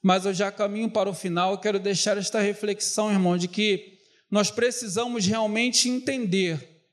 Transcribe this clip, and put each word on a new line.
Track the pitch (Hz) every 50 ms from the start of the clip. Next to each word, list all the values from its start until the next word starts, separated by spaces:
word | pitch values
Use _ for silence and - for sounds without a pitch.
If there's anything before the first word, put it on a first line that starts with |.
mas | - 190 185 190 185
eu | 202 190
já | 175 208 196
caminho | 202 - 214 202 202 214 226 220
para | 220 220 190 196
o | 185
final. | - - 180 170 175 180 190
Eu | 202 190
quero | - 208 202 196
deixar | 190 202 196 - - 214 196 202
esta | 190 - - 220
reflexão, | 202 202 202 208 - 208 202 202 - - - - 214 214
irmão, | 208 190 185 175 175 180
de | 175 180
que | 180 208 214 214 196 - - - - _ _ _ _ _ _ _
nós | 196 208 208 208
precisamos | - - 240 240 240 - 247 208 175 214 240 247 240 233 190
realmente | 185 214 226 220 214 208 220 240 247 240 - - 247
entender | 247 254 254 - 269 262 233 190 175 196 185 175 160 143 120 - - _ _ _